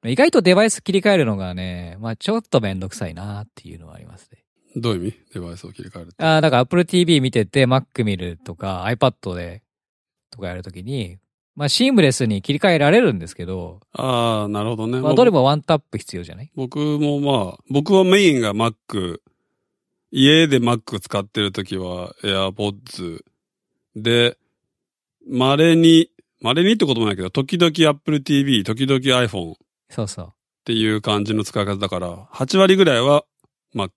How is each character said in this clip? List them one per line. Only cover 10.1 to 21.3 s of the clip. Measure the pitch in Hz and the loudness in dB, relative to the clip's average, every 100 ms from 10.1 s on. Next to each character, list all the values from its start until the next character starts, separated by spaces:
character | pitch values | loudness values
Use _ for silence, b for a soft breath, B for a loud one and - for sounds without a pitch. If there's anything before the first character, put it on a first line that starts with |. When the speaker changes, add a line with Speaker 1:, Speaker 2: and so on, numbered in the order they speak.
| _ _ | _ _
Speaker 1:
と | - | -14
か | 92 | -10
や | 90 | -10
る | |
と | 90 | -12
き | 92 | -14
に、 | 98 135 95 90 _ _ _ - | -10 -8 -8 -12 _ _ _ -6
ま | 143 | -2
あ | |
シ | - 262 | 0 2
ー | |
ム | 254 | 6
レ | 151 | 4
ス | 127 117 | 4 0
に | 101 | -2
切 | - | -2
り | 147 | 0
替 | 202 | 2
え | 165 | 4
ら | 143 | 4
れ | 202 | 4
る | 247 | 4
ん | 104 | 0
で | 82 | -8
す | - | -12
け | 87 | -10
ど。 | 92 87 87 _ | -8 -10 -16 _
Speaker 2:
あ | - 131 123 117 110 | -8 -2 0 0 0
あ、 | 104 | -2
な | 104 | -4
る | 107 | -4
ほ | 113 | -4
ど | 113 | -4
ね。 | 127 | -2
Speaker 1:
ま | 143 | 0
あ | 135 | 4
ど | |
れ | 247 | 6
も | 175 131 | 6 2
ワ | 147 | 2
ン | |
タ | - 156 | 0 -2
ッ | |
プ | _ - | _ -12
必 | - 92 | -10 -14
要 | |
じ | 87 | -14
ゃ | 87 | -16
な | |
い？ | 139 - | -16 -10
Speaker 2:
僕 | 127 147 | -8 -4
も | 147 147 147 143 | -4 0 -2 -2
ま | 143 131 92 - | 0 0 -2 -10
あ、 | _ | _
僕 | 139 151 | -2 4
は | 190 | 4
メ | 185 190 | 6 6
イ | 196 | 6
ン | 139 | 4
が | 110 | 0
Mac、 | 101 117 113 _ 107 90 85 _ _ _ _ _ _ _ _ _ | 0 -2 -2 _ -6 -6 -10 _ _ _ _ _ _ _ _ _
家 | 120 135 156 160 | 2 4 6 4
で | 135 | 2
Mac | 120 120 - 104 | 0 -2 -4 -12
使 | - 104 | -6 -6
っ | |
て | 98 | -6